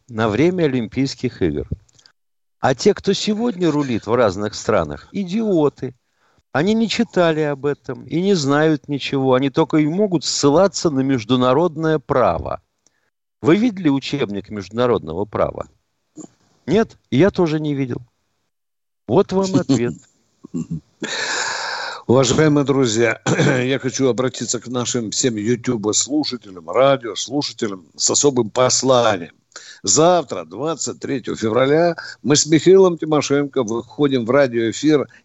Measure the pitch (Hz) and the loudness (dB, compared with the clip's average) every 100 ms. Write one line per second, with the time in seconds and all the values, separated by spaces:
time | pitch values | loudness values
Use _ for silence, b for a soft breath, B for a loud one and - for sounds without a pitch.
0 | - 110 113 107 165 185 156 127 107 123 | -10 -2 0 2 2 2 0 -2 -4 -4
1 | 135 - 123 - 87 73 - - _ b | -4 -4 -8 -2 -2 -2 -6 -10 _ b
2 | b _ _ _ _ _ 120 131 208 185 | b _ _ _ _ _ -2 2 0 0
3 | - 196 - 214 240 180 175 147 139 110 | 0 -2 -2 -2 -4 -2 -2 0 -2 -4
4 | 104 120 110 92 104 - - 104 78 71 | -2 2 2 0 -6 -6 0 0 0 -6
5 | - 196 180 214 220 170 147 - 127 - | -10 -8 -6 -4 0 2 0 -2 -12 -14
6 | _ _ _ _ _ 131 185 220 226 - | _ _ _ _ _ -2 0 0 0 -2
7 | 233 185 165 156 151 139 143 139 - 120 | -2 2 2 2 -2 -2 -4 -6 -8 -12
8 | 117 151 190 190 135 143 160 151 - 139 | -6 -2 0 0 2 2 2 0 -4 -8
9 | - 139 135 127 139 143 156 156 151 180 | -4 -2 2 2 2 0 0 2 0 0
10 | 208 165 - - 143 151 196 - 175 135 | 0 -2 -4 0 2 4 2 0 -2 0
11 | 135 131 107 127 127 135 175 147 156 156 | 0 -2 0 2 2 2 0 -2 -2 -2
12 | - 135 104 80 65 - _ _ _ _ | 0 2 2 0 -4 -10 _ _ _ _
13 | _ _ _ _ 120 190 247 190 160 139 | _ _ _ _ 2 2 2 0 -2 -2
14 | - 139 101 101 - 107 95 117 123 101 | -2 -4 -4 -6 -8 -10 -8 -2 0 0
15 | 78 80 104 104 80 - - _ _ _ | -2 -8 -6 -2 -2 -4 -12 _ _ _
16 | _ - - _ _ _ - 196 226 - | _ -20 -20 _ _ _ -2 0 0 -6
17 | - 123 196 196 170 156 151 139 131 123 | -2 2 2 2 0 0 -2 -4 -4 -6
18 | 123 _ _ _ _ _ _ _ _ _ | -12 _ _ _ _ _ _ _ _ _
19 | - 127 208 185 190 185 170 131 120 - | -2 0 2 0 0 0 2 0 -2 -6
20 | _ _ _ _ - - - - - - | _ _ _ _ -12 -10 -8 -10 -12 -12
21 | - B B B B B B B B B | -8 B B B B B B B B B
22 | - 127 123 127 156 147 135 139 127 107 | 2 2 4 4 4 2 2 2 2 2
23 | 117 110 135 180 143 131 127 135 131 - | 0 0 -2 0 2 0 -2 -2 -4 0
24 | 135 110 127 - 117 117 117 123 117 123 | 0 0 -2 -4 -6 -6 -6 -6 -4 -4
25 | 107 - 131 107 104 123 131 117 104 101 | -4 -2 -2 -2 -2 -2 -2 -2 0 -2
26 | 113 151 - 123 101 90 80 104 139 135 | -2 -2 -4 -6 -12 -16 -4 2 4 2
27 | 117 90 - 143 - - 110 95 76 - | -2 -10 -6 -6 -6 -6 -6 -8 -14 -4
28 | - 120 143 127 110 - 127 - 131 127 | -2 2 2 2 -2 0 0 2 2 2
29 | 117 95 82 _ _ - B B 101 127 | 2 0 -6 _ _ -20 B B -2 2
30 | 165 180 139 98 80 98 156 147 120 98 | 4 2 0 -8 -10 -8 -8 -6 -8 -8
31 | 110 131 - - 110 117 135 151 170 165 | -6 -6 -6 -4 -2 2 2 4 2 0
32 | B B 113 147 147 156 170 190 185 165 | B B 0 2 4 4 8 8 8 4
33 | 156 151 - 143 143 135 107 117 - - | 0 0 2 0 0 -2 -2 -4 -6 -2
34 | 147 131 113 139 135 117 113 - 151 147 | 0 0 2 2 2 2 -2 0 2 2
35 | 113 b | 0 b